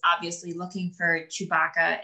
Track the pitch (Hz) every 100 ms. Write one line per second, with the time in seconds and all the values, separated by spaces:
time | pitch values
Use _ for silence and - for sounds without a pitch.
0 | 170 170 170 170 175 170 180 190 180 -
1 | 170 165 160 - 165 165 156 170 165 160